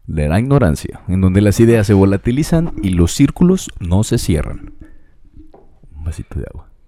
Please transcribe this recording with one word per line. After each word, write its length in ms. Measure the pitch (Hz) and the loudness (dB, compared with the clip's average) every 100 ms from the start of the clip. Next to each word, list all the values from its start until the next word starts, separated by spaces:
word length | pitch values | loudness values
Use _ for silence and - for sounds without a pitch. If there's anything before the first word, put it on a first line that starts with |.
| - | -10
De 200 | 78 73 | -4 -2
la 120 | 87 | 0
ignorancia, 600 | 127 139 104 73 - - - | 2 2 2 0 -6 -12 -6
en 140 | 92 | 0
donde 220 | 92 92 | 2 4
las 180 | 104 98 | 2 4
ideas 260 | 117 117 101 | 4 4 4
se 60 | |
volatilizan 800 | 101 98 98 - 127 156 165 165 - | 4 4 2 -2 -2 0 -2 -2 -4
y 80 | 98 | -2
los 220 | 90 85 | 0 0
círculos 560 | - 139 - 180 185 - - | 2 0 2 2 2 -4 -12
no 260 | 85 90 | -2 -2
se 120 | 113 120 | 0 -2
cierran. 560 | - 76 - - - - - - - _ - - - - - _ - | -2 -2 -4 -10 -16 -20 -20 -20 -20 _ -20 -20 -20 -20 -20 _ -20
Un 100 | 76 | -12
vasito 340 | 78 - - 73 | -10 -10 -12 -12
de 80 | 53 | -12
agua. 200 | - - _ | -14 -20 _